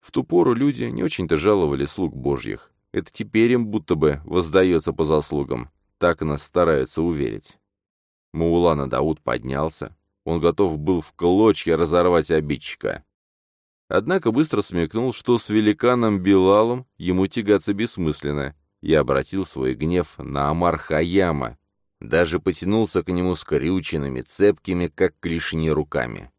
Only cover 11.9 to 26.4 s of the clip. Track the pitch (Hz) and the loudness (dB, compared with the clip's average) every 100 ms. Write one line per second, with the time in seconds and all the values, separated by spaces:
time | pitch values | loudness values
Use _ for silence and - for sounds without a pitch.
11.9 | 87 87 87 78 80 76 71 - - 50 | 2 4 2 2 0 0 -6 -8 -8 -8
12.9 | 50 _ _ _ _ _ _ _ _ _ | -8 _ _ _ _ _ _ _ _ _
13.9 | 92 110 190 117 113 156 107 - 90 82 | -2 0 0 0 0 0 0 -2 -2 -2
14.9 | 110 131 113 - 120 - 107 107 101 120 | -2 -4 -4 0 0 2 2 2 2 2
15.9 | 123 113 101 90 98 92 101 113 123 127 | 2 2 2 4 6 6 6 4 -2 -8
16.9 | _ 85 92 98 - 104 101 - 101 117 | _ -2 0 0 -2 2 2 2 -2 -2
17.9 | - 82 73 73 73 69 - _ _ - | -2 -4 -4 -6 -6 -8 -10 _ _ 2
18.9 | 78 65 67 65 95 92 - 65 60 78 | 2 4 0 -2 -6 -6 -4 -4 -2 -2
19.9 | 90 85 - 67 69 71 80 87 80 - | -2 -4 -10 -10 -4 -2 0 0 -2 -2
20.9 | 78 87 92 92 73 60 58 _ _ _ | -2 0 2 2 -2 -6 -10 _ _ _
21.9 | _ 55 78 87 82 95 87 90 107 107 | _ -2 0 2 0 -2 -4 -2 0 0
22.9 | 92 82 90 90 87 - 76 73 92 82 | -2 -2 -2 -2 -4 -2 -2 0 -2 -4
23.9 | 78 69 64 - - 101 - - 90 85 | -6 -6 -8 -10 2 2 2 -4 -2 -2
24.9 | - 92 _ 85 82 - 82 80 76 73 | 0 -2 _ -6 -6 -4 -4 -2 -2 -2
25.9 | 76 60 50 50 _ | -4 -6 -8 -16 _